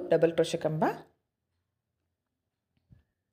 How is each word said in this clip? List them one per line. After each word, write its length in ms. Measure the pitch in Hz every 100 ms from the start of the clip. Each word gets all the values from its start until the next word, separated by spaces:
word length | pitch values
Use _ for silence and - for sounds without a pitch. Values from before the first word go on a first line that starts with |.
| 349
ಡಬಲ್ 260 | 160 165
ಕ್ರೋಶೆ 260 | 165 165 -
ಕಂಬ, 240 | 156 156 285 - - _ _ _ _ _ _ _ _ _ _ _ _ _ _ _ _ _ _ - _ _ _